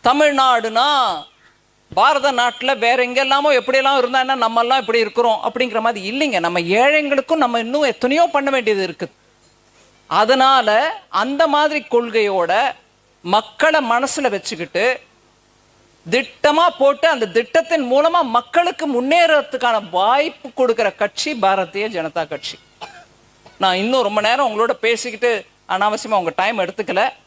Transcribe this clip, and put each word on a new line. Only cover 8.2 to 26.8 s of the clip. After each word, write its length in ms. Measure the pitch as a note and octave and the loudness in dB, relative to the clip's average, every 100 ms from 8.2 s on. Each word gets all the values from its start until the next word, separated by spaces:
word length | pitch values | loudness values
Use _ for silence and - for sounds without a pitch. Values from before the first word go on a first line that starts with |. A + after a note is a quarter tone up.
| E4+ | 2
பண்ண 180 | C#4+ C#4 | 2 0
வேண்டியது 360 | C4+ A3 G3+ F#3 | -2 0 -2 -4
இருக்குது. 260 | D#3+ F3 _ _ _ _ _ _ _ _ _ _ | -6 -12 _ _ _ _ _ _ _ _ _ _
அதனால 920 | E3 A3 C4 C4 C4+ G#3+ G#3+ D4+ G4+ _ | 0 2 4 4 4 4 2 0 -4 _
அந்த 380 | F#3+ A#3 C#4+ D#4+ | -4 -2 0 2
மாதிரி 380 | D4 D4+ D4+ A3+ | 2 0 -2 -2
கொள்கையோட 840 | A#3+ A#3 A3 G#3 F#3+ E3+ G3 C4+ - _ _ _ _ | -2 0 0 0 0 0 0 0 -4 _ _ _ _
மக்களை 600 | F3 G#3 - - D#4 D#4 B3 | 0 0 0 0 2 2 0
மனசுல 400 | A#3 C4+ - C4 | -2 0 -2 -2
வச்சுக்கிட்டு 720 | G3 - D#3+ E3 F3 A#3 B3 _ _ _ _ _ _ _ _ _ _ E3 | -2 -8 -10 -6 0 0 -2 _ _ _ _ _ _ _ _ _ _ -4
திட்டமா 560 | A3+ C4+ - D4 D4+ E4+ E4+ | -2 -2 -2 0 2 0 2
போட்டு 300 | C#4 C#4+ E4 | 0 2 0
அந்த 180 | C#4 G#3+ | 0 -2
திட்டத்தின் 680 | G#3+ A#3 D#4+ E4 E4 B3 | -2 0 -2 0 -4 0
மூலமா 300 | C4 D#4+ F4 | 0 2 0
மக்களுக்கு 800 | C4+ A#3 - E4+ F4 - D#4+ B3 | 0 -2 0 0 0 -4 -4 -4
முன்னேறதுக்கான 880 | C4 E4+ E4+ D4 D4 B3+ B3 A3+ G3+ | 0 2 4 2 0 -4 -2 -2 -2
வாய்ப்பு 600 | F3+ G3+ C4 D#4+ - C4 | 0 2 2 -2 -8 -14
கொடுக்கிற 360 | - B3+ A3+ G3+ | -2 0 0 -2
கட்சி 420 | - G#3 - - B3+ | -2 -6 -4 -6 0
பாரதிய 460 | F#3+ G3 F3 G3 G#3+ | 0 0 -2 -6 -6
ஜனதா 400 | F#3+ D#3+ E3+ D#3 | -6 -6 -6 -6
கட்சி. 300 | D3 - - _ _ - - - _ _ _ - _ | -8 -12 -16 _ _ -20 -20 -20 _ _ _ -20 _
நான் 180 | F#3+ F#3 | 0 0
இன்னும் 260 | G#3+ C4 | 0 0
ரொம்ப 180 | G3+ G#3+ | 0 0
நேரம் 280 | G#3+ B3+ C4 | 0 0 0
உங்களோட 220 | G#3+ A3+ | 0 -2
பேசிக்கிட்டு 760 | A#3 A3+ A3+ B3 G#3+ A#3+ G#3+ - _ - | 0 -2 -2 -4 -4 -2 -2 -6 _ -6
அனாவசியமா 500 | F#3 G#3 G#3 A3 G#3 | -2 -2 -2 -2 -2
உங்க 140 | E3 - | -2 -2
டைம் 220 | G3 A3+ | -2 -2
எடுத்துக்கல. 500 | F3+ F#3+ | -4 -4